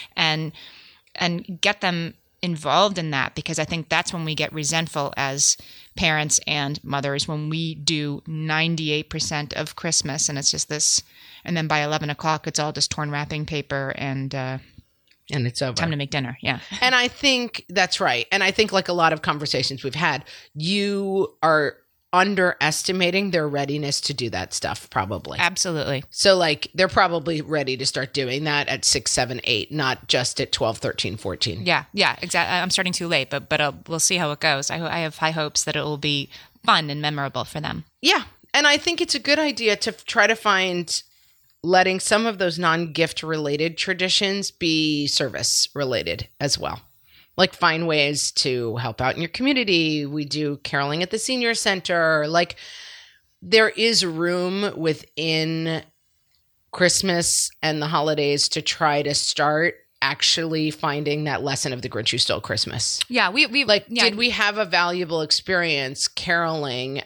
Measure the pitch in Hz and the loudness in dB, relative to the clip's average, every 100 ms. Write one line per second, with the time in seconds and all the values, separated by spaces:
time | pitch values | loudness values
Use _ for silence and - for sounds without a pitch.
0 | - - 160 156 156 - - - - _ | -8 0 0 0 -4 -8 -18 -20 -20 _
1 | _ - 175 170 - 175 196 208 185 170 | _ -4 -2 -2 -6 0 0 2 -2 -2
2 | 165 - _ _ 175 160 151 156 202 180 | -4 -10 _ _ -6 -4 2 4 4 2
3 | 160 139 123 - 156 160 151 165 151 160 | -2 -2 -2 -4 -4 -4 -4 -4 0 0
4 | - 175 156 151 151 156 143 165 160 156 | 0 -4 -4 -4 -4 -4 -2 -2 -2 -4
5 | 143 - 139 139 - - - - - - | -4 -2 -4 0 0 0 -6 -20 -14 -2
6 | 170 156 151 - - 151 139 147 - 139 | 2 2 2 0 0 -2 -2 -6 -6 -4
7 | 139 139 - 151 151 160 165 156 143 156 | -2 -2 -4 -4 -4 -4 -4 -4 -2 -2
8 | 147 143 - 156 156 156 165 165 156 151 | -2 -6 -8 -6 -2 0 0 0 0 -2
9 | 156 160 - 151 147 - 151 - 170 - | -4 -6 -4 -4 -4 -6 -6 -6 -2 0
10 | 147 151 - 139 156 151 - 151 - - | -2 -2 -2 0 -2 -2 -4 0 2 0
11 | - - - - - 170 160 151 147 156 | -2 -14 -20 -14 -6 -2 0 0 0 -2
12 | 147 139 160 156 160 151 151 147 - - | -2 -2 -2 -2 -2 -4 -2 -2 -4 -2
13 | 147 147 147 156 151 151 139 139 135 - | -4 -4 -4 -6 -4 -6 -4 -4 -4 -6
14 | 139 135 135 139 131 131 - - - _ | -4 -4 -4 -4 -6 -8 -10 -20 -20 _
15 | _ _ - 147 120 - 135 117 165 143 | _ _ -6 -2 -2 -2 -4 -2 -2 -2
16 | 139 147 123 127 120 131 - 202 254 254 | -4 -4 -4 -4 -4 -4 -8 -2 2 2
17 | 247 - 285 254 240 - - 185 180 - | 0 0 2 2 0 -8 -4 0 2 2
18 | 175 123 - 196 190 190 214 190 185 175 | 2 2 2 2 4 2 2 2 2 4
19 | 160 156 180 147 147 135 131 135 135 143 | 4 4 0 -2 -2 -2 -2 -4 -6 0
20 | 170 135 - - - 147 165 202 202 202 | 0 0 -6 -18 -18 -8 -2 0 0 -2
21 | 196 190 - - 160 156 143 - _ _ | -2 0 -2 0 4 4 2 -4 _ _
22 | _ 180 190 190 180 - 151 156 - 185 | _ 4 4 4 2 2 0 2 0 2
23 | 175 190 202 170 151 143 139 147 143 - | 2 2 2 2 2 0 -2 -2 -2 -2
24 | - 135 117 92 92 - - - - - | -2 -4 -4 -4 -6 -4 -4 -6 -4 -2
25 | 95 95 - - 175 185 190 156 135 135 | -2 -4 -6 0 0 0 -2 -2 -2 -4
26 | - - 202 185 165 147 - 165 185 - | -6 2 4 6 4 0 -4 0 2 4
27 | 185 170 151 156 147 151 131 127 131 143 | 2 2 -2 -4 -2 -2 -2 -2 -4 -4
28 | 123 143 127 135 151 147 - 135 - 135 | -4 -4 -2 -2 0 0 0 0 2 2
29 | - - 123 127 - 113 - 151 131 123 | 2 0 0 -2 -2 -2 -2 -2 -2 -2
30 | - 143 123 - 127 - 113 110 - - | 0 0 0 -4 -4 0 0 0 -4 -4
31 | 98 104 101 87 - 85 180 156 - 202 | -4 -6 -8 -4 -4 -2 0 0 0 0
32 | 160 - 175 175 135 147 185 - 185 175 | 0 0 -2 -2 0 0 0 0 -2 -4
33 | 170 156 131 139 - 151 147 - - 160 | 0 0 0 -6 -2 0 0 -4 -6 0
34 | - 180 151 147 160 139 139 156 160 170 | 2 2 0 0 2 2 -2 -4 -4 -2
35 | 160 - 160 160 151 - - 151 143 147 | -4 -2 -2 0 -2 -2 -2 -2 -2 -2
36 | 147 143 139 - - _ - 185 151 147 | 0 -2 -4 -12 -20 _ 2 2 2 -4
37 | 151 147 139 127 107 156 151 - - _ | -4 -2 -4 -4 -6 -6 -6 -8 -12 _
38 | 277 370 - - - 269 294 294 349 330 | 0 2 -2 -14 -2 2 4 4 0 -2
39 | - 277 269 302 302 220 226 202 226 - | -2 -2 2 2 2 0 0 2 -2 -6
40 | - - 208 226 214 190 185 180 165 - | -2 4 4 4 2 2 2 0 -2 -6
41 | - _ _ _ _ _ 165 185 185 185 | -8 _ _ _ _ _ 4 6 6 2
42 | - 208 226 196 185 165 170 165 165 151 | 2 2 2 0 -2 0 2 2 0 0
43 | 160 - 160 156 147 147 165 160 196 180 | 0 0 -4 -2 -2 0 -2 -2 -4 -2
44 | 185 - 196 196 190 - 170 160 156 147 | 0 2 2 0 -4 -2 0 2 2 0
45 | 143 - 135 - - - - 139 131 113 | 0 0 -2 -2 0 2 0 -2 -2 0
46 | 80 85 - - 143 - 73 - - _ | -2 -4 -8 -4 -2 -2 -2 -8 -12 _
47 | _ _ _ - 185 - 175 160 165 151 | _ _ _ 0 0 4 2 2 2 2
48 | 143 147 - - 143 127 117 113 120 - | 2 0 -2 -2 0 0 -2 -2 -4 -2
49 | 127 135 165 - 262 262 208 170 160 151 | -2 -2 -4 -2 0 2 2 2 2 0
50 | 143 151 143 147 147 143 - 143 143 156 | -2 -4 -4 -2 -2 -4 -2 0 0 0
51 | 180 220 - 254 233 220 220 190 - 170 | -2 -2 -2 0 0 0 0 0 0 2
52 | 160 156 151 165 175 - - - - - | 4 2 2 2 2 -4 -18 -18 -18 -20
53 | - _ _ _ 180 220 220 - 226 214 | -20 _ _ _ 2 4 6 4 2 2
54 | 190 160 170 180 180 190 208 - 160 147 | 0 0 0 0 0 0 -2 0 -2 -2
55 | - - 160 160 160 160 160 160 - _ | -6 -4 0 0 0 0 -2 -4 -6 _
56 | _ _ _ _ _ _ _ - 180 - | _ _ _ _ _ _ _ 2 2 4
57 | 190 175 170 - - - 160 151 151 165 | 2 0 2 0 -2 -2 -2 0 0 0
58 | 151 151 143 143 - 160 151 - 160 147 | 2 2 2 2 0 0 -2 2 2 2
59 | 147 143 - - 151 151 170 - _ _ | 2 0 0 2 2 4 2 -2 _ _
60 | 135 147 - - 165 160 156 151 156 143 | 0 2 2 2 0 0 -2 -2 -2 0
61 | 147 151 151 110 139 135 143 123 120 107 | 0 0 0 -2 -2 -2 -2 -4 -6 -4
62 | 117 120 - - - 95 - 120 - - | 0 0 0 0 -2 -2 -2 -2 -2 -2
63 | - 247 190 240 302 269 247 208 - 233 | -2 2 2 2 2 2 4 2 2 0
64 | 233 208 240 208 208 208 190 175 175 180 | 2 2 0 2 2 2 0 2 2 0
65 | 170 165 156 - - 185 165 143 135 139 | -2 -2 0 0 0 0 2 0 -2 -4
66 | - - - 170 165 156 139 123 131 139 | -4 -4 -2 0 0 -2 -2 -4 -4 -6